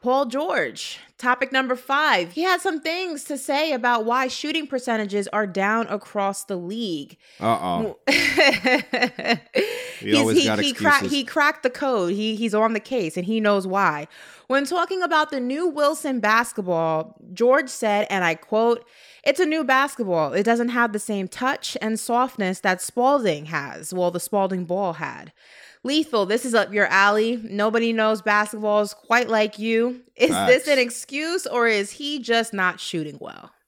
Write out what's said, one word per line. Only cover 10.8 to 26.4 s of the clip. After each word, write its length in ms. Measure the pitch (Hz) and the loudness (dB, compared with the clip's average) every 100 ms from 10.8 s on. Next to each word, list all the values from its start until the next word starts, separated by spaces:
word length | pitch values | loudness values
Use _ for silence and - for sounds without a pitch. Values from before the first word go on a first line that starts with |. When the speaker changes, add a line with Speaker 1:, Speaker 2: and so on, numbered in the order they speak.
| - | 2
Speaker 2:
excuses. 200 | 285 196 | 2 2
Speaker 1:
he 120 | 285 | -2
cracked 380 | 240 - 294 311 | -2 0 0 2
the 60 | 254 | -4
code. 440 | 247 277 240 175 | -2 -2 0 0
He, 200 | 202 214 | -2 -2
he's 200 | 220 226 | -2 0
on 180 | 208 220 | 2 2
the 80 | 220 | 0
case, 380 | - 262 165 180 | -4 -4 -2 -4
and 80 | 175 | -2
he 120 | 220 | 0
knows 280 | 214 202 185 | 2 2 0
why. 420 | 190 190 147 151 - - - _ | 0 0 0 -8 -16 -20 -20 _
When 180 | 269 | 0
talking 380 | 277 349 349 381 | 0 -2 -2 -2
about 280 | 349 311 302 | 0 2 0
the 100 | 285 | -2
new 280 | 247 277 349 | -4 -2 -2
Wilson 520 | 294 294 311 294 262 | 2 0 0 -4 0
basketball, 960 | 208 220 240 - 180 170 165 160 160 - - | 2 2 0 -4 -2 0 2 0 -4 -12 -18
George 340 | 180 233 269 269 | 0 4 4 2
said, 380 | - 220 208 208 | -4 0 0 0
and 160 | 196 | 0
I 100 | 175 | 0
quote, 480 | 160 - 214 233 233 - - - - | -2 -2 2 2 0 -4 -20 -20 -4
"It's 160 | - 277 | 0 2
a 40 | |
new 180 | 359 320 | 2 2
basketball. 680 | 269 262 285 - 208 170 151 | 2 2 2 -2 0 0 2
It 120 | 147 | 0
doesn't 260 | 208 233 240 | 2 2 0
have 240 | 240 233 | 0 0
the 40 | 208 | -2
same 300 | - 202 185 | -4 -4 -4
touch 480 | - 254 285 - - | -4 -4 -4 -6 -6
and 180 | 220 220 | -4 -4
softness 600 | - 233 254 - 190 190 | 0 0 0 -2 -4 0
that 200 | 202 185 | -2 -2
Spalding 640 | - - 247 285 214 147 156 | -4 0 2 4 2 -2 -4
has, 460 | 160 139 82 - | -6 -6 -10 -8
well, 180 | 185 175 | -2 0
the 100 | 175 | -2
Spalding 440 | - 208 196 185 | -2 0 0 -2
ball 300 | 175 180 196 | -2 -2 -2
had." 400 | 160 151 113 - _ - - - _ | -4 -8 -10 -18 _ -20 -20 -20 _
Lethal, 400 | 247 294 311 226 | -2 0 2 0
this 220 | 190 226 | 2 0